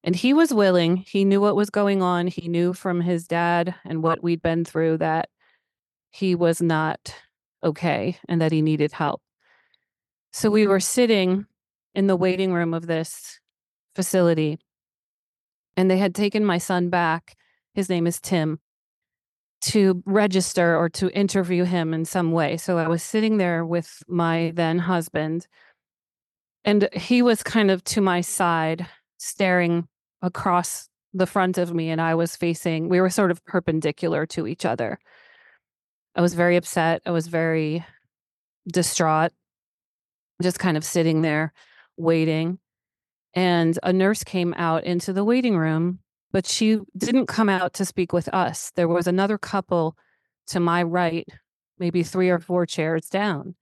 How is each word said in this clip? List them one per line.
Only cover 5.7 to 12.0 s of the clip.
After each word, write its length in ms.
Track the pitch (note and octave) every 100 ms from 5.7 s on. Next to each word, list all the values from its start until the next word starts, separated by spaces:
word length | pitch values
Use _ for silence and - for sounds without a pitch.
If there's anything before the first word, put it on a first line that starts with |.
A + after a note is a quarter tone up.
| _ _ _ _
he 240 | - F#3+
was 260 | F3 E3+ E3
not 540 | E3+ D#3+ D#3 - - - _ _ _ _
okay 560 | E3 D3+ E3+ C3+ G#2+ F3 -
and 140 | E3+
that 100 | D#3+
he 80 | D#3+
needed 320 | D#3 D#3 D3+
help. 300 | - D3+ - _ _ _ _ _ _ _ _ _ _ _
So 180 | - G#3+
we 160 | G#3 G#3
were 140 | G3
sitting 680 | - - A#3+ G#3+ F#3 F#3+ G3+ _ _ _ _
in 140 | -